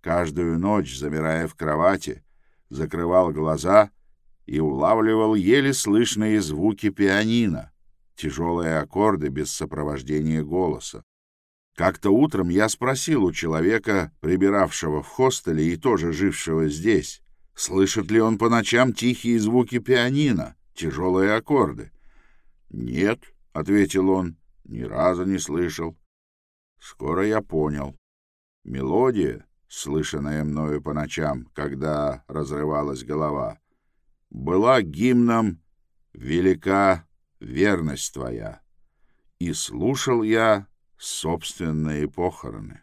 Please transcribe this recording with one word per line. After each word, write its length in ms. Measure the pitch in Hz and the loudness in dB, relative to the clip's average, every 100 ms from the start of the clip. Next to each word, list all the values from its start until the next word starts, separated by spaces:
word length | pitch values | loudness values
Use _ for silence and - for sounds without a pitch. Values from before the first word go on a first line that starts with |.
Каждую 580 | 87 87 82 76 85 82 | 0 0 0 -2 0 0
ночь, 360 | 95 107 69 65 | 2 0 -2 -6
замирая 520 | 73 78 80 80 80 | -4 -2 0 -2 -4
в 80 | - | -4
кровати, 680 | 80 76 87 95 - - _ _ _ _ _ | -2 2 2 2 -6 -12 _ _ _ _ _
закрывал 640 | 64 78 82 85 90 87 | -8 -6 -4 2 4 4
глаза 580 | 76 78 78 87 104 104 _ _ _ _ _ - | 0 -2 -2 4 6 4 _ _ _ _ _ -6
и 120 | 76 | 0
улавливал 760 | 78 67 80 113 113 110 110 107 | 0 2 2 2 4 2 2 2
еле 380 | 92 139 139 | 4 4 4
слышные 680 | 131 104 104 117 107 110 107 | 0 2 2 2 0 2 2
звуки 480 | 82 76 101 101 104 | 0 -2 -2 0 -4
пианино, 840 | - 98 98 110 117 110 76 - _ _ _ _ - | 2 2 2 2 2 0 -2 -8 _ _ _ _ -10
тяжелые 640 | 78 69 85 85 82 80 | -8 -4 -2 -2 0 -2
аккорды 480 | 71 92 107 92 73 | -2 0 2 2 -4
без 240 | 69 71 | -4 -6
сопровождения 920 | - 73 76 73 71 65 76 78 78 | -6 -8 -6 -6 -6 -4 -2 -2 -2
голоса. 640 | 73 87 90 64 - 52 _ _ _ _ _ _ _ - | -2 -2 -2 -4 -10 -16 _ _ _ _ _ _ _ -2
Как-то 340 | 87 87 101 | -2 2 4
утром 400 | 107 147 98 87 | 6 6 2 2
я 200 | 90 107 | 2 2
спросил 560 | - 123 139 - 147 92 | 0 -2 -2 0 2 2
у 60 | |
человека, 800 | 78 85 80 87 113 110 98 82 _ | 0 -2 2 2 2 2 0 0 _
прибиравшего 840 | 76 90 98 101 90 - 80 76 | -2 2 4 4 0 0 -4 -4
в 40 | 71 | -6
хостеле 680 | - 131 - - 78 80 | 0 2 2 -4 0 0
и 40 | 85 | 0
тоже 360 | 127 101 85 | 0 0 0
жившего 560 | 80 98 - - 80 78 | 0 -2 -2 -2 0 0
здесь, 520 | 73 101 101 - - _ _ _ | 0 2 2 0 -14 _ _ _
слышит 560 | - - 92 98 110 90 | -10 -2 2 2 0 0
ли 100 | 110 | 2
он 180 | 113 107 | 2 2
по 120 | 117 | 2
ночам 440 | 117 101 120 127 | 2 2 2 2
тихие 460 | 107 120 120 117 117 | 2 -2 -2 0 2
звуки 400 | 107 123 120 120 | 4 2 2 -2
пианино, 760 | 104 127 120 139 147 95 60 - _ | 2 2 2 2 2 0 -4 -14 _
тяжелые 600 | - 80 69 92 92 98 | -8 -6 -2 0 2 2
аккорды. 580 | 110 - 143 90 67 - - - - _ _ - _ _ | 0 2 2 2 -2 -14 -20 -20 -20 _ _ -20 _ _
«Нет», — 500 | 55 60 65 98 120 - _ _ | -10 -6 0 2 0 -8 _ _
ответил 560 | 78 80 101 98 95 92 | -8 2 4 4 2 2
он, — 280 | 95 87 85 _ _ | 2 -2 -8 _ _
«ни 180 | - 55 | -14 -10
разу 440 | 62 - - 90 92 | -6 0 0 2 -2
не 140 | 92 | -2
слышал». 560 | 71 78 87 80 82 - _ _ _ _ _ _ _ _ | -2 -2 -2 -4 -10 -12 _ _ _ _ _ _ _ _
Скоро 480 | - - 67 85 104 | -20 -10 -4 0 0
я 140 | 107 | 0
понял. 540 | 101 80 76 73 69 69 _ _ _ _ _ _ | -2 -2 -2 -2 -8 -12 _ _ _ _ _ _
Мелодия, 840 | 50 65 65 92 127 110 73 55 _ _ _ | -10 -6 0 2 2 2 -2 -4 _ _ _
слышанная 760 | - 71 76 76 76 73 76 | -14 -4 -4 -2 -6 -4 -4
мною 380 | 76 73 76 73 | -4 -4 -4 -4
по 120 | 73 | -4
ночам, 560 | 73 73 - 73 65 62 | -6 -6 -4 -4 -4 -10
когда 720 | - 73 67 76 76 73 67 _ | -8 -8 -4 -4 -2 -4 -6 _
разрывалась 760 | 78 69 73 76 73 71 64 | -8 -6 -4 -4 -2 -4 -8
голова, 560 | 60 76 76 71 67 - _ _ _ _ _ _ _ | -6 -4 -4 -4 -8 -10 _ _ _ _ _ _ _
была 520 | - 69 92 117 127 | -10 0 2 4 4
гимном 800 | 90 73 120 123 120 117 110 85 _ _ _ _ _ | 2 0 2 4 4 2 0 -4 _ _ _ _ _
«Велика 920 | - 64 85 95 82 95 98 98 87 - _ _ _ | -14 -2 2 2 2 0 2 2 0 -4 _ _ _
верность 760 | 55 65 101 92 80 67 - | -10 0 2 2 -2 -6 -10
твоя», 480 | 69 62 58 52 - _ _ _ _ _ _ _ _ | -8 -10 -8 -12 -16 _ _ _ _ _ _ _ _
и 140 | 87 | -6
слушал 720 | 78 - 60 101 135 - 120 | -6 -8 -4 -2 -2 0 0
я 440 | 107 113 113 101 98 _ _ _ | 2 2 4 2 -2 _ _ _
собственные 1120 | - - 80 82 - - 85 78 76 76 73 | -12 -6 -4 -4 -6 -8 -4 -2 -2 -2 -6
похороны. 720 | - 87 - 62 53 52 - | -2 -4 -4 -14 -14 -16 -18